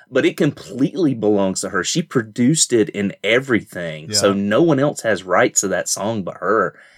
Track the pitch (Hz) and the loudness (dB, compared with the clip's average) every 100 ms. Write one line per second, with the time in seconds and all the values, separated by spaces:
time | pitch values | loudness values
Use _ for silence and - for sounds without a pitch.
0 | _ 127 151 160 156 - - 123 135 139 | _ 0 0 2 0 -2 -8 -2 -2 2
1 | 160 117 104 104 95 92 95 92 - 160 | 0 2 2 2 2 -2 -4 -4 -2 -2
2 | 180 131 110 113 123 160 - 117 101 101 | -2 -2 -2 2 2 2 2 2 2 -2
3 | 98 - 104 120 135 107 - 90 82 78 | -4 -2 0 0 2 -2 -2 -8 -8 -10
4 | 80 104 104 98 101 113 170 135 147 - | -6 0 2 2 2 2 4 2 0 -2
5 | 117 92 92 92 127 - 98 90 - - | -2 -2 0 2 2 0 -2 -2 -4 -4
6 | 101 113 85 - 90 107 87 - - | -4 -4 -6 -6 0 0 0 -4 -20